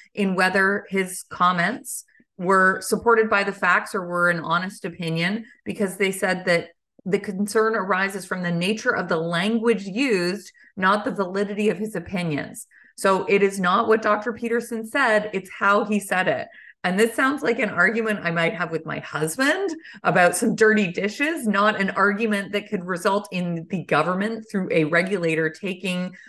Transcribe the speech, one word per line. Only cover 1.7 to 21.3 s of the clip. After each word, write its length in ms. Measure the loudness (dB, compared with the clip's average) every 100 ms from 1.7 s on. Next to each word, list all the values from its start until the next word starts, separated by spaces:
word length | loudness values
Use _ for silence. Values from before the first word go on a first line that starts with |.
| -2 -10 -14 -14 _ _ -6
were 440 | 2 4 4 2
supported 500 | -2 -2 2 4 4
by 140 | 2
the 80 | 0
facts 420 | -2 2 2 0
or 100 | -6
were 240 | -4 0 2
an 120 | 2
honest 440 | 0 -2 -2 -8
opinion, 600 | -10 -8 -4 -2 0 -2 -8 _
because 340 | -10 -4 -4 0
they 120 | -2
said 340 | 0 -2 0
that 260 | 2 0 0 _ _ _
the 160 | -4 -2
concern 560 | -2 -4 -2 2 2 0
arises 500 | 0 0 -2 -4 -6
from 160 | -4
the 80 | -2
nature 440 | 0 0 0 0
of 140 | 0 0
the 80 | 0
language 680 | 0 0 0 0 2 0
used, 680 | -2 -2 0 2 0 -4 -8 -20 _ -2
not 280 | 2 2
the 80 | 0
validity 560 | -4 -4 -2 -4 0 0
of 100 | 0
his 160 | -4
opinions. 720 | -8 -6 -4 -2 -4 -6 -12 -20 _ _ -2
So 280 | 2 2 2
it 180 | 4
is 160 | 2 2
not 260 | 2 2 4
what 160 | 2
Doctor 300 | 2 0 -2
Peterson 520 | -6 -4 -4 -4 -8
said, 460 | -4 0 2 2 0
it's 180 | -6 -8 -2
how 280 | 2 4
he 160 | 2 -2
said 260 | 0 0 0
it. 220 | -2 -4 -14 -20 _
And 160 | -2 2
this 160 | 2 2
sounds 260 | 0 0
like 160 | 0 0
an 120 | 0
argument 500 | 2 2 2 0 -2
I 80 | -2
might 240 | 0 0
have 160 | -2 -4
with 160 | -4 -6
my 140 | -8
husband 680 | -6 -4 -2 0 0 2 -2 -6 -12 -6
about 320 | 2 4 4 4
some 180 | 0
dirty 380 | 4 4 4 2
dishes, 560 | -2 -4 -2 -2